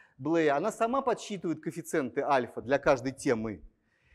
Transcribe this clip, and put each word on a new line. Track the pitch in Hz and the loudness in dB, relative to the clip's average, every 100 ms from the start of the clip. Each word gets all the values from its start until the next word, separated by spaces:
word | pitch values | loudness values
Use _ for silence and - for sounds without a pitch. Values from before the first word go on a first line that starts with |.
| _ - | _ -8
Блея, | 135 165 156 | 0 2 4
она | 139 196 | 4 0
сама | 214 226 269 | 0 0 0
подсчитывает | 269 214 - 202 175 151 | 0 -2 -4 -6 -4 -4
коэффициенты | 175 165 156 170 127 127 | -6 -8 -4 -2 -2 -2
альфа | 131 139 120 - | 2 2 2 -6
для | 110 139 | 0 2
каждой | 160 135 123 | 4 2 0
темы. | 135 139 117 110 95 - _ _ _ _ | -4 0 0 -2 -8 -14 _ _ _ _